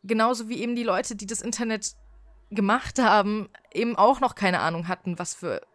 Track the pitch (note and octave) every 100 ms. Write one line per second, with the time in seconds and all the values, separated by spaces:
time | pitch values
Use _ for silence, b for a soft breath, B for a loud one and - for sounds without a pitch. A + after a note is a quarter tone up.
0 | G3 A3+ A3+ A#3+ A3 A#3+ A#3 A#3+ A3+ F#3
1 | B3+ G#3 G3 A3+ A#3+ A#3 A#3 A3 - -
2 | - - - - _ G3+ G3 A#3+ - -
3 | A3+ G#3 G3 G#3+ G3 - _ - A#3 A3+
4 | G#3+ B3+ B3+ - G3 F3+ D3+ E3 E3+ F3+
5 | - E3+ F3+ - F3 F#2+ -